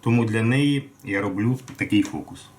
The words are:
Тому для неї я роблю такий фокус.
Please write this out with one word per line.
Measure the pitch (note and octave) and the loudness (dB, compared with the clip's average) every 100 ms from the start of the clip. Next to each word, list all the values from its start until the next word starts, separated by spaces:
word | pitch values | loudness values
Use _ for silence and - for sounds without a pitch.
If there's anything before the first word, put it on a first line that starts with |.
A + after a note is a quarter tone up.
Тому | - A#2 A2+ | 4 2 2
для | A2+ | 0
неї | A2+ C3 C#3+ C#3+ C3+ - | 2 2 2 0 -4 -16
я | - G2 | -6 -4
роблю | G2+ F#2 A2 B2+ - - | -2 0 0 0 -6 -8
такий | F#2+ G#2 | 0 2
фокус. | - D2 - C3 - | 2 -4 -12 -16 -20